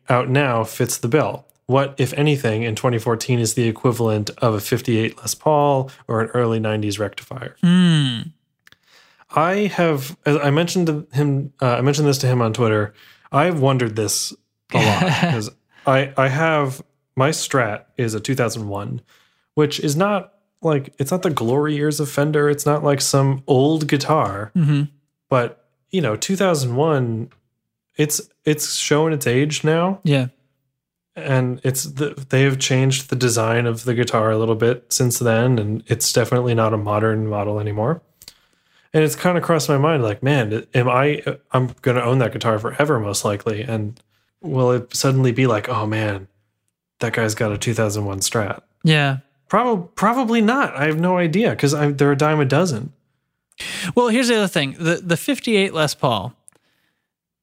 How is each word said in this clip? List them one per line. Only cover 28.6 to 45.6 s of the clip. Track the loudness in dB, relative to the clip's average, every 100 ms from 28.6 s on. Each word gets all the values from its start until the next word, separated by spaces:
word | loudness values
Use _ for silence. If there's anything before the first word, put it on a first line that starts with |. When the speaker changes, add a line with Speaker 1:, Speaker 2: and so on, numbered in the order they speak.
| -2 -6
Speaker 1:
showing | 0 2 2
its | 0 0
age | 0 0 -2
now. | 0 0 0 -2
Speaker 2:
Yeah. | 0 0 0 _ _ _ _ _ _ _ _ -12
Speaker 1:
And | -2 0 0 -2
it's | -4 -4
the, | -8 -6 -6 -6 -2
they | 2
have | 2 0
changed | 0 2 2 0 -2
the | -2
design | 0 0 0 0 0
of | -2
the | -2
guitar | -2 0 0 2
a | 2
little | 0
bit | 2 2 0 -4
since | 0 0 2
then, | 2 2 4 2
and | 0 -4 -4
it's | -2 0
definitely | 0 2 0 2
not | 2 2
a | 0
modern | 0 0 0 0 -2
model | -2 -2 -4
anymore. | -4 -2 -2 -4 _ _ -20 _ _ _ _ _ _
And | 0
it's | 2 0
kinda | 0 0
crossed | 2 0 2
my | 2
mind, | 2 2
like, | 0 0
man, | 2 2 2 -4 -2
am | 0 2
I, | 2 2 0 -4 -8 -2
I'm | -2 -2 -2
gonna | 0 0
own | 2 2
that | 0
guitar | 0 0 0
forever, | -2 -2 0 0
most | -2 -2
likely. | -2 -2 -4 -4
And | -4 -4 -6 -10 _ _ _ _
will | -6 0 2
it | 0 -2
suddenly | -2 0 2 2
be | 2 2
like, | 0